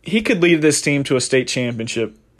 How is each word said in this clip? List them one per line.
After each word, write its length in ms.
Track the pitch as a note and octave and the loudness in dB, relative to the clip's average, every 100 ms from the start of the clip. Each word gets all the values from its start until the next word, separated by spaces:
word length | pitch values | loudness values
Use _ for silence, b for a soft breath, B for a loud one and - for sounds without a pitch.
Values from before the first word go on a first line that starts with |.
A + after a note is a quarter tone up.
he 200 | - G#3+ | -4 -2
could 200 | A3 G#3 | 0 2
lead 200 | F3 E3 | 4 4
this 200 | D3+ C#3+ | 4 2
team 220 | D3+ C#3+ | 0 -2
to 140 | C3 C3 | 0 -2
a 40 | |
state 280 | - C3+ B2+ | 0 0 0
championship. 640 | C3 A#2+ A#2 A2+ A2+ G#2+ - _ | -4 -4 -6 -6 -6 -6 -8 _